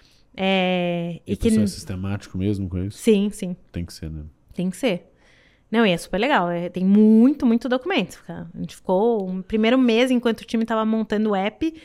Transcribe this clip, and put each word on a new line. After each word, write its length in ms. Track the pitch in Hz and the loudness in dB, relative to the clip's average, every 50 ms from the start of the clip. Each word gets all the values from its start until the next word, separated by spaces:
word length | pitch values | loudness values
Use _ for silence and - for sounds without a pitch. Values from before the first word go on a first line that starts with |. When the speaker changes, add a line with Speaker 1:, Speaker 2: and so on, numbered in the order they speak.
| _ _ _ _ _ _ _ | _ _ _ _ _ _ _
Speaker 1:
É, 840 | - 190 190 190 190 185 180 180 180 175 175 175 175 170 170 170 156 - | -4 -2 0 2 2 2 2 0 0 0 -2 -2 -4 -4 -6 -8 -10 -8
Speaker 2:
E 60 | - 202 | -8 -4
Speaker 1:
e 20 | |
Speaker 2:
o 20 | |
pessoal 220 | - - 233 220 220 | -2 0 2 2 2
Speaker 1:
que 60 | 208 | 2
Speaker 2:
é 20 | 202 | 0
sistemático 680 | - - - - 98 92 92 98 101 101 - - - 95 | -2 -6 -10 -10 -8 -6 -6 -4 -6 -6 -8 -8 -6 -4
mesmo 300 | 92 101 104 98 98 90 | -2 -2 -2 -2 -4 -4
com 140 | 95 92 92 | -4 -4 -6
isso? 160 | 101 - - | -6 -8 -2
Speaker 1:
Sim, 320 | - - 214 196 202 208 | 2 2 2 2 2 -2
sim. 240 | 196 - - 180 180 - - _ | -6 -8 -10 -10 -10 -12 -14 _
Speaker 2:
Tem 140 | - 175 - | -10 -10 -10
que 80 | - - | -10 -10
ser, 180 | - - 80 | -12 -12 -10
né? 120 | 78 78 76 78 - _ _ - - | -10 -10 -12 -14 -18 _ _ -14 -10
Speaker 1:
Tem 160 | - 175 185 | -6 -6 -6
que 60 | 180 | -4
ser. 320 | - - 247 180 180 - _ _ _ _ _ _ _ _ _ _ _ _ _ | -2 -2 -2 -2 -2 -6 _ _ _ _ _ _ _ _ _ _ _ _ _
Não, 160 | 208 226 233 | 0 2 2
e 40 | 208 | 2
é 60 | 175 | 2
super 220 | 165 - - - 185 | 0 -2 -4 -4 -2
legal. 320 | 214 277 294 226 180 175 | 0 2 2 2 2 0
É, 180 | 175 170 170 175 | -2 -4 -6 -6
tem 160 | - 180 180 | -4 -2 2
muito, 600 | 190 202 208 214 214 220 220 226 262 302 302 294 | 4 6 6 8 8 8 8 6 6 4 2 2
muito 220 | 240 226 233 - 262 | 2 2 0 0 -2
documento. 480 | 247 254 - 349 392 302 190 - - - | -4 -2 -2 -2 -2 -2 -2 -2 -6 -14
Fica, 280 | - - 170 170 170 165 170 | -16 -14 -14 -14 -14 -14 -12
a 40 | - | -10
gente 180 | 175 165 - | -10 -10 -12
ficou 500 | - - - 190 185 214 240 233 214 190 185 | -8 -4 0 0 2 2 2 0 0 -2 -4
um 120 | 185 190 185 | -6 -8 -6
primeiro 360 | - 220 220 214 220 247 262 | -4 -2 0 2 4 4 4
mês, 320 | 262 240 220 226 247 262 | 4 4 4 4 4 4
enquanto 300 | 254 240 233 233 220 - | 2 2 2 0 -2 -2
o 40 | - | -4
time 200 | - - 226 226 | -6 -4 -2 -2
tava 200 | 226 233 220 220 | -2 0 0 0
montando 460 | 220 220 220 220 220 220 208 214 220 | 0 0 -2 -2 -2 -2 0 0 0
o 40 | 202 | 0
app, 400 | 190 190 208 214 - - 320 320 320 - | 0 -2 -4 -4 -4 -4 -6 -6 -8 -14